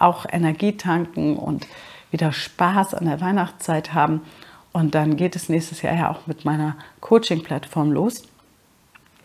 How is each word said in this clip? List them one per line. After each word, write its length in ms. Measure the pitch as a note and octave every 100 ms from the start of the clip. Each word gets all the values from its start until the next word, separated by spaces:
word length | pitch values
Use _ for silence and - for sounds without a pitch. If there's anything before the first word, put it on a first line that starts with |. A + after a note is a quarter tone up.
auch 260 | F3 F3 -
Energie 480 | - E3+ D#3 G3+ G#3
tanken 600 | F#3 E3+ E3 - D3+ D3+
und 320 | - D#3 - - - - -
wieder 220 | - D#3+
Spaß 600 | C#3 - - F3 G3 G3
an 100 | -
der 160 | E3 D3
Weihnachtszeit 760 | F3+ D4 - - - D#3 D#3
haben. 280 | D#3 D3 D#3 - - - - _
Und 240 | F3+ D#3+ D#3
dann 200 | D3+ D3+
geht 200 | F3+ F3+
es 120 | -
nächstes 340 | E3 D#3+ D#3+
Jahr 120 | -
ja 160 | E3 D#3+
auch 160 | - -
mit 180 | D#3
meiner 300 | D3+ D3+ D3+ D3+ - -
Coaching-Plattform 920 | - A3+ A3+ E3 D#3+ C#3 - - D3+
los. 300 | C#3+ G3+ B3+ - _ _ _ _ _ _ - _ _